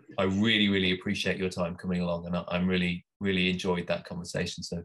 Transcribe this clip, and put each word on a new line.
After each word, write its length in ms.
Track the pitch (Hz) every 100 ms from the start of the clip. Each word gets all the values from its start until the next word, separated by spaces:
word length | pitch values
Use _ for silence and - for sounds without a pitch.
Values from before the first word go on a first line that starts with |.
| - -
I 60 |
really, 440 | 95 95 110 107 104
really 240 | 98 95
appreciate 440 | 92 - 95 95 90
your 120 | 92
time 260 | 95 85 87
coming 260 | 92 90
along. 240 | 87 85 87
And 100 | 87
I, 80 | -
I'm 200 | 90 92
really, 380 | 90 90 87 - _
really 300 | 101 95 92
enjoyed 340 | 90 95 87 85
that 180 | 85 -
conversation. 580 | 87 87 - 87 -
So 200 | - 87